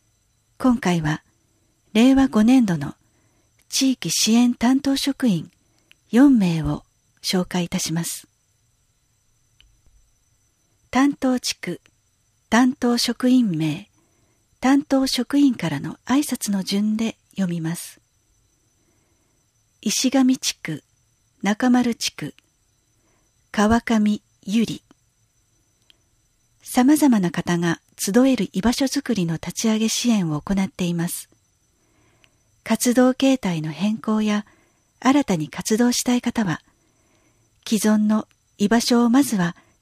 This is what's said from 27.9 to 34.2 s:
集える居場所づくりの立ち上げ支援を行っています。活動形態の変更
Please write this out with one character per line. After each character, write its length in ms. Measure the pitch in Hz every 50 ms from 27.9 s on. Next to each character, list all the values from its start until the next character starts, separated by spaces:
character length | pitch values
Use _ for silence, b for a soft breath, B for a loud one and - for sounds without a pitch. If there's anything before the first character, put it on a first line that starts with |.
| _ -
集 140 | - 202 190 240 262 269
え 80 | 262
る 140 | 214 185 -
居 100 | - 185
場 120 | 180 226 247
所 120 | - 277
づ 160 | 262 - 277
く 140 | - - 226
り 100 | 196 175
の 100 | 165 160
立 180 | - - 180 -
ち 160 | - - 220
上 100 | 220 220
げ 80 | 220 220
支 220 | - - - 240
援 220 | 226 208 175 160
を 100 | 151 147
行 120 | - - 196 196
っ 60 | 190 -
て 160 | - - 185
い 100 | 175 175
ま 140 | 170 165 175
す。 220 | - - - - _ _ _ _ _ _ _ _ _ _ _ _ _ _ _ _ _ _ _ _ _ _ _ _ _ _ -
活 300 | - 226 - - 247 233
動 180 | 254 254 254 254
形 240 | - 269 269 269 -
態 240 | - 190 170 156
の 100 | 151 160
変 260 | 151 151 190 214 220 220
更 240 | - 220 214 214